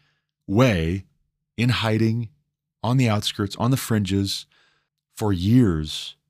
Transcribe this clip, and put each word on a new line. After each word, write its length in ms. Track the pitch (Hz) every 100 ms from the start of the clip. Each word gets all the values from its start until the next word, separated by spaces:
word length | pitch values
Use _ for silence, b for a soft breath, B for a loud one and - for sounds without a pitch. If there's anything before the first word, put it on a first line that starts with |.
| _ _ _ _ -
way, 600 | 101 131 90 80 98 - _ _ _ _ -
in 140 | 120
hiding, 580 | 95 110 110 113 113 113 _ _ _ _ _
on 160 | 107 131
the 100 | 120
outskirts, 480 | 104 - - 101 -
on 140 | 117
the 80 | 131
fringes, 680 | - 110 95 98 98 - - _ _ _ _ _ _ -
for 160 | 110
years, 840 | 92 95 123 110 80 76 - - - _